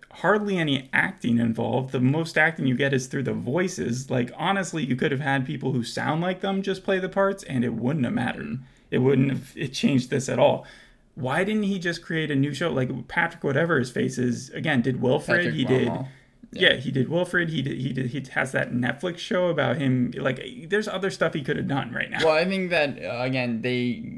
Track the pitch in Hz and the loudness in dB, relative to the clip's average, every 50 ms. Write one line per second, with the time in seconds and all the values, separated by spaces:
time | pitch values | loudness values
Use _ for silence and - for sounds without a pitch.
0 | - - - - - 170 208 214 208 202 190 175 160 147 135 131 - - - - | -20 -20 -8 -2 2 4 4 4 2 0 0 0 2 2 0 0 0 0 2 2
1 | 160 190 - - - 120 117 117 117 113 113 117 113 113 117 135 131 135 - 131 | 2 0 -2 -4 0 2 2 4 2 2 0 0 -2 0 0 0 0 -2 0 2
2 | 127 131 143 165 165 165 - 160 156 165 165 170 151 131 123 123 139 139 139 131 | 4 4 4 2 0 0 2 2 2 2 2 0 0 0 0 2 2 2 2 0
3 | 131 - - 139 127 - 110 110 110 120 139 175 185 180 - - - 117 120 131 | 0 -2 -4 -4 -2 -2 -2 -4 -2 -2 0 0 0 0 -2 -4 -4 -2 -4 -4
4 | 135 - 131 123 127 127 - - 160 185 196 196 180 - - 160 151 147 127 123 | -4 -2 -2 -2 -2 -2 -4 -4 -2 0 0 0 0 -2 -2 -2 -2 0 0 0
5 | - 156 139 131 151 143 135 135 127 151 151 135 135 131 127 120 110 - - 120 | 0 0 0 0 0 0 0 0 0 -2 -4 -4 -2 -2 -2 -2 -2 -4 -4 -4
6 | 120 135 151 160 175 185 185 180 - 196 196 196 190 196 190 190 - - 196 185 | -2 0 0 0 0 -2 -2 -2 -2 -2 -2 0 -2 -2 -4 -4 -2 0 0 0
7 | 185 180 - 196 196 196 196 196 - - 139 123 120 117 - 113 117 127 156 156 | 0 0 0 2 2 2 0 -2 -6 -4 -2 0 0 0 0 -2 0 0 0 0
8 | 120 110 101 - - - - - 71 73 - 131 - - - _ _ - - 135 | 0 0 0 0 0 -2 -4 -4 -6 -8 -8 -8 -10 -12 -20 _ _ -2 0 2
9 | 127 135 143 135 135 139 131 120 - - - - - 131 - - - 202 139 123 | 4 4 4 4 4 2 0 -2 -6 -10 -10 -8 -8 -6 -2 0 2 4 4 2
10 | - - 147 135 - - 131 120 139 - - - - - - - - - _ _ | 2 0 -2 -2 -2 0 2 4 6 6 4 2 -2 -10 -20 -20 -20 -20 _ _
11 | _ _ - - 120 127 139 170 196 208 214 214 208 196 202 185 170 175 165 175 | _ _ -12 -6 -4 -2 0 0 0 2 0 0 0 0 0 -2 -2 -4 -4 -4
12 | - - 165 160 156 147 147 135 135 147 139 - 175 165 - 131 127 131 135 135 | -4 -4 -2 -2 0 0 2 2 2 0 0 -2 -2 0 0 0 0 -2 -2 -6
13 | 127 - - 170 170 165 - - - 147 127 139 170 170 165 127 113 - - - | -8 -6 -2 0 0 0 -2 -2 -2 0 2 2 2 4 2 2 2 0 0 -2
14 | 127 131 131 127 123 123 117 113 - - - 156 - 165 143 123 117 135 127 - | -2 -2 0 0 0 0 0 -2 -6 -10 -8 -4 -2 0 2 2 2 2 0 2
15 | 123 123 135 156 - - - 175 170 160 156 151 127 110 127 - - - - - | 2 2 2 2 2 2 2 2 2 2 0 0 2 2 4 4 2 2 -2 -2
16 | 131 - - - _ _ _ _ - - - - 185 160 - 123 131 - - 135 | -6 -8 -12 -16 _ _ _ _ -20 -14 -2 2 4 4 4 2 0 -2 0 0
17 | - - 165 175 180 175 - 175 170 160 160 147 135 139 - 135 131 139 131 135 | 0 0 0 0 0 0 0 0 0 0 0 -2 -2 -2 -2 -4 -4 -4 -2 -2
18 | 131 127 120 135 131 - - 147 139 135 139 135 - - - 123 123 - - - | -4 -4 -4 -6 -8 -6 -4 -2 -2 0 -2 -2 -2 -2 -2 -2 0 -2 -2 -2
19 | - 180 170 - - - 202 180 180 175 160 147 135 127 - - 139 131 131 127 | -4 -6 -6 -6 -4 -2 0 2 2 2 2 2 2 0 0 2 2 2 2 2
20 | 123 123 127 135 - - - - - - - - 165 156 190 214 214 208 170 190 | 2 0 -2 -2 -2 -2 -2 -4 -6 -12 -12 -14 -6 -2 -2 -2 0 -2 -4 -4
21 | 190 185 - - 180 160 - 160 131 - 147 - 131 - 139 139 - 120 - - | -4 -4 -2 0 0 0 0 -2 -2 -2 -2 -2 -2 -2 -2 -2 -2 -2 -4 -4
22 | - - - - 156 160 156 156 180 185 196 190 185 175 175 160 147 143 - - | -4 -4 -2 2 4 4 4 4 4 2 0 -2 0 0 2 2 2 0 -2 -4
23 | 85 92 117 117 127 131 131 131 123 120 117 110 117 123 123 123 123 123 113 - | -6 -6 -4 -2 -2 -2 0 0 0 -2 -2 -2 -2 -2 0 0 0 0 -2 -4
24 | - - - | -6 -10 -10